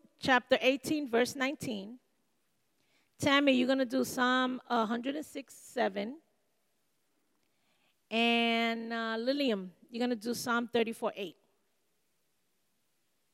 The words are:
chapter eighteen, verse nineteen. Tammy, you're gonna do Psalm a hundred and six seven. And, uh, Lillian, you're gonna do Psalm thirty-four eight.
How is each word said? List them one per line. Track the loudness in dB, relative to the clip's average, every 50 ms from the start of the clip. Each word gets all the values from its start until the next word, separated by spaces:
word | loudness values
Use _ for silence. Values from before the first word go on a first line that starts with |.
| _ _ _ _
chapter | 2 2 2 4 4 4 2 4
eighteen, | 4 4 2 2 0 -2 -2 -2 0 0
verse | 2 2 2 0 -2
nineteen. | -2 -2 -4 -4 -4 -6 -8 -6 -8 -8 -12 -16 -20 _ _ _ _ _ _ _ _ _ _ _ _ _ _ _ _ _ _ _ _ _ _ _ -2
Tammy, | 2 4 4 4 6 6
you're | 4 4 4
gonna | 2 2 0 0
do | 0 0 0 -2
Psalm | -2 0 0 2 2 2 2 0 0 -4 -6 -6 -2
a | 0 0 0
hundred | 0 -2 -4 -4 -6 -6
and | -6 -8
six | -10 -12 -14 -14 -14 -18
seven. | -20 -20 -8 -2 -2 -2 -2 -2 -4 -8 -8 -10 -14 _ _ _ _ _ _ _ _ _ _ _ _ _ _ _ _ _ _ _ _ _ _ _ _ _ _ _ _ _ _ _ _ _ _ _ _ _ -4
And, | 0 2 2 4 4 4 2 2 2 2 0 0 -2 -4 -6 -6 -6
uh, | -6 -4 -4 -4 -2
Lillian, | -2 0 0 2 2 2 0 0 -2 -8 -14 _ -16 -10
you're | -4 -2
gonna | -2 -2 -2
do | -2 -4 -4 -4
Psalm | -4 -2 -2 -2 -2 -2
thirty-four | 0 0 0 0 -2 -4 -6 -6 -6 -6
eight. | -6 -10 -12 -12 _ _ _ _ _ _ _ _ _ _ _ _ _ _ _ _ _ _ _ _ _ _ _ _ _ _ _ _ _ _ _ _ _ _ _ _ _ _ _